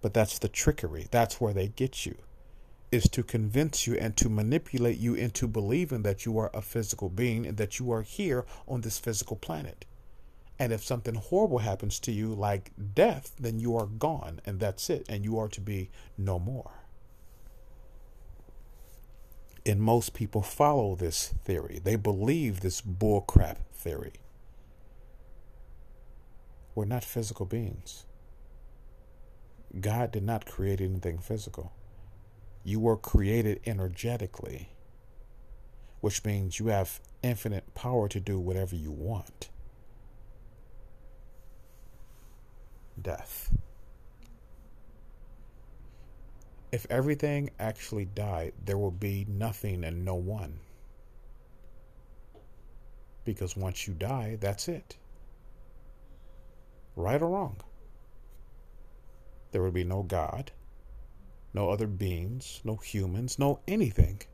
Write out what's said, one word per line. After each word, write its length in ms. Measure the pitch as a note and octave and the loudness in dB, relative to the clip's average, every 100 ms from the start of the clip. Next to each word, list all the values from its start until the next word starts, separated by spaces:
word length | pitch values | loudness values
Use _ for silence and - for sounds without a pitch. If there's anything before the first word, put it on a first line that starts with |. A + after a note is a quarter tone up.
But 120 | G#2+ | 4
that's 240 | A#2 G#2+ - | 6 6 4
the 120 | A2 | 0
trickery. 580 | - - D3 E2+ D#2 - | 6 6 6 0 -4 2
That's 300 | A#2+ A#2 - | 6 6 4
where 140 | A2+ | 2
they 160 | G2 G2 | 4 2
get 360 | - B2+ - - | 2 0 2 -4
you, 120 | - - - - - - - - | -6 -12 -18 -18 -18 -18 -18 2
is 140 | B2 - | 6 6
to 120 | - | 4
convince 640 | A#2 A#2 G#2+ A2+ D3+ - - | 2 2 4 6 4 4 2
you 80 | A#2 | 2
and 220 | A2+ G#2+ | 2 6
to 100 | B2 | 6
manipulate 720 | G#2+ G#2+ D#3 - C3 A#2+ A2 | 6 6 4 4 4 4 4
you 180 | A#2 A#2 | 2 2
into 320 | A#2 - G#2+ | 2 0 0
believing 540 | A2+ G2+ C3+ F3 B2 | 2 4 4 4 2
that 220 | G#2 G2 - | 2 2 2
you 120 | A2 | 2
are 140 | G#2+ | 2
a 80 | - | 0
physical 480 | G2+ A#2 G#2 G2 F#2+ | -2 -2 0 0 0
being 360 | F#2+ B2 A2+ G2 | 2 2 2 0
and 100 | G2+ | 0
that 240 | G#2 - | 0 0
you 140 | B2+ | 0
are 80 | A2+ | 0
here 440 | G#2+ - G3 B2+ B2 - - | 0 -2 2 2 0 -8 -4
on 140 | B2+ | -2
this 180 | A2 - | 0 -2
physical 380 | - G#2+ - G#2+ | 0 0 -2 -4
planet. 480 | - D#2 - - - - - - - - - - | -4 -4 -4 -10 -14 -16 -16 -16 -16 -16 -18 -2
And 140 | B2+ | 2
if 100 | A2+ | 2
something 320 | - B2 A#2 A2 | 0 -2 0 -2
horrible 440 | - F#3 G#3+ B2 | 4 6 6 6
happens 380 | G#2+ G2 G#2 - | 4 2 0 0
to 100 | - | 0
you, 220 | G#2+ A2 | 0 2
like 400 | G#2+ G#2 G2+ - - G#2 | 2 2 2 -2 -8 -2
death, 420 | G2+ F#3 - - - | 6 6 6 -4 -4
then 180 | A#2+ A2 | -2 2
you 200 | A#2 A#2 | 4 4
are 80 | G#2+ | 2
gone, 560 | G#2+ D3 D#3 - D#2+ - | 2 2 2 -2 -6 -4
and 140 | F#2+ | 0
that's 300 | G#2 F#2+ - | 0 0 0
it, 160 | D#3+ - | 0 0
and 160 | G#2 | -2
you 160 | G2+ A2 | 0 2
are 80 | G#2+ | 0
to 140 | - | -2
be 300 | G2+ G2+ F#2 - - - | -2 -2 -2 -8 -14 -2
no 220 | G2 F2+ | 0 2
more. 440 | F2 C3 - - - - - - - - - - - - - - - - - - - - - - - - - - - - - - - | 0 -2 -6 -12 -16 -16 -16 -16 -16 -14 -16 -16 -16 -16 -16 -16 -16 -16 -14 -14 -14 -16 -16 -16 -16 -16 -16 -16 -16 -14 -16 -4 4
And 140 | G2+ | 6
most 320 | A2 A#2 - | 8 8 6
people 280 | - G#2 A2 | -2 0 0
follow 540 | F#2+ - D3 C#3+ G#2 F#2 | 0 6 8 8 4 2
this 380 | F2 D#2 - - | 2 2 0 0
theory. 380 | - F2+ - - | 2 0 0 0
They 140 | F2 A2 | 4 4
believe 640 | G#2 G2 A2 E3 C#3 F#2+ | 4 4 4 4 4 2
this 180 | F#2+ - | 0 0
bullcrap 800 | G#2 F2+ G#2+ G2+ - - - - - | -2 4 6 6 10 10 10 2 -6
theory. 400 | - - D2 C2 - - - - - - - - - - - - - - - - - - - - - - - - - - | -4 -4 -4 -6 -10 -18 -18 -18 -16 -18 -18 -18 -18 -18 -16 -14 -14 -14 -16 -16 -14 -16 -16 -16 -16 -16 -18 -16 -18 -6
We're 120 | - G#2 | -2 2
not 180 | B2 | 0
physical 420 | - - G#2+ A2+ F#2 | 0 -2 -2 -2 -2
beings. 600 | A2+ G#2+ G2 - - - - - - - - - - - - - - - - - - - - | 0 -2 -4 -10 -14 -14 -16 -18 -16 -16 -16 -16 -16 -16 -16 -18 -18 -16 -16 -18 -16 -10 -2
God 320 | G2+ A2 B2 | 2 4 2
did 120 | A2 | 2
not 220 | G2 A2+ - | 2 0 -2
create 360 | - G2 G2 | 0 2 4
anything 380 | F#2 F#2 F2 E2+ | 2 2 0 -2
physical. 540 | - A2+ G2 - - - - - - - - - - - | -2 -4 -4 -8 -8 -10 -16 -14 -14 -16 -18 -18 -16 -10
You 160 | - G#2+ | -2 4
were 180 | A2+ A2 | 6 4
created 640 | - - G2 A2+ G#2+ G2+ - | 6 6 8 6 4 2 0
energetically, 1040 | G#2 F#2 F2+ A#2 A#2+ G2+ - - B1+ - - - - - - - - - - - - - - | 0 -2 0 -2 0 -2 -6 -8 -8 -12 -14 -18 -18 -18 -18 -16 -16 -14 -14 -14 -16 -16 -2
which 240 | G#2 - A2 | 0 2 2
means 340 | G2+ F#2+ - | 2 2 2
you 80 | A2 | 4
have 320 | G2+ F#2 - - - | 4 4 -2 -12 -2
infinite 500 | B2+ A#2 A2+ G2 - - | 0 0 0 -2 -4 -6
power 320 | B2 B2 G#2 | 2 4 4
to 120 | G2+ | 0
do 200 | F#2+ G2 | 0 0
whatever 360 | F2+ F#2 F#2+ F2+ | 2 2 0 -2
you 160 | D#2 | -4
want. 580 | D2 D#2 G#2+ - - - - - - - - - - - - - - - - - - - - - - - - - - - - - - - - - - - - - - | -4 -2 -2 -4 -12 -12 -10 -12 -14 -18 -16 -18 -16 -16 -16 -16 -18 -16 -14 -14 -14 -16 -16 -16 -14 -14 -14 -16 -16 -16 -14 -16 -16 -18 -18 -18 -18 -16 -16 -14 -6
Death. 500 | F#2 D#2+ - - - - - - - - - - - - - - - - - - - - - - - - - - - - - - - - - - - | -4 -4 -6 -6 4 4 4 -10 -16 -16 -18 -18 -18 -18 -16 -16 -16 -16 -16 -16 -16 -16 -16 -14 -16 -16 -16 -16 -16 -16 -16 -16 -14 -14 -16 -16 -6
If 140 | A#2+ - | -4 0
everything 600 | B2 C#3 D3 D3+ D3 C#3+ - | 2 4 4 4 2 0 -2
actually 460 | A2 G#2+ - A2 F#2+ | -4 -4 -4 -2 -2
died, 480 | G2+ G#2 F2 E2 - F2+ | -2 0 0 -2 -6 -2
there 120 | G2+ | 2
will 140 | G2+ | 2
be 340 | F2+ G2+ G2 G2+ | 0 0 0 0
nothing 540 | G2+ A2 G#2 G#2+ F2+ | 0 0 0 -2 0
and 200 | E2 E2+ | 0 -2
no 120 | F2+ F#2 | 0 0
one. 440 | F2+ G#2+ D#2+ D2+ - - - - - - - - - - - - - - - - - - - - - - - - - - | 0 -2 -4 -8 -12 -16 -18 -18 -18 -18 -16 -18 -18 -18 -16 -16 -16 -20 -18 -18 -18 -18 -18 -16 -16 -16 -14 -16 -16 -8
Because 320 | - G#2 F2+ F#2+ | -4 -2 -2 -2
once 320 | F#2+ E2+ - | -2 -2 -4
you 60 | |
die, 440 | E2 F#2+ C3+ A2 A2 | -2 0 0 -2 0
that's 280 | G2 G2+ - | 0 0 -2
it. 300 | E3+ - - - - - - - - - - - - - - - - - - - - - - | -4 -6 -18 -18 -16 -16 -16 -18 -16 -16 -16 -16 -18 -18 -16 -16 -16 -16 -16 -18 -18 -14 -2
Right 260 | E2+ C#3 | 2 4
or 80 | E3 | 4
wrong? 280 | F#3 E3 F#2+ - - - - - - - - - - - - - - - - - - - | 2 0 -6 -10 -14 -16 -16 -16 -16 -16 -16 -16 -16 -16 -16 -16 -16 -16 -16 -16 -16 -2
There 100 | G2 | 2
would 120 | F#2 | 4
be 120 | F2+ F2 | 4 2
no 180 | F#2+ | 2
God, 480 | F#2 F#2 D#2 F#2 C3+ - - - - - - - - - - | 2 2 2 0 -6 -10 -14 -16 -14 -14 -14 -14 -16 -16 -6
no 160 | - G2 | 0 2
other 180 | G#2 A2 | 4 2
beings, 720 | F#2+ G2 F2 F2+ B2+ - - | 2 0 0 -2 -4 -6 -6
no 120 | - G#2+ | -4 -4
humans, 640 | - G#2 F#2+ F2+ B2+ - | -2 0 0 0 -2 2
no 200 | C#3 C#3+ - | 4 2 0
anything. 540 | G#3 D#3+ - D#2+ G2 - | 2 4 8 8 8 -10